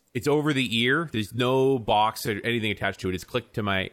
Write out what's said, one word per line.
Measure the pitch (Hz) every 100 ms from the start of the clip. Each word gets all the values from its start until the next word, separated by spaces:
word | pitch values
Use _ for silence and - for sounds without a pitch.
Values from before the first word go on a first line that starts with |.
| _
it's | 123 147
over | 147 151
the | 135 127 113
ear. | 120 147 165
There's | 113 107
no | 117 123 131 131 135
box | 110 104 110 - -
or | 101
anything | 117 117 107
attached | 98 101 95
to | 95
it. |
It's | 92
clicked | - - -
to | -
my, | 104 95 95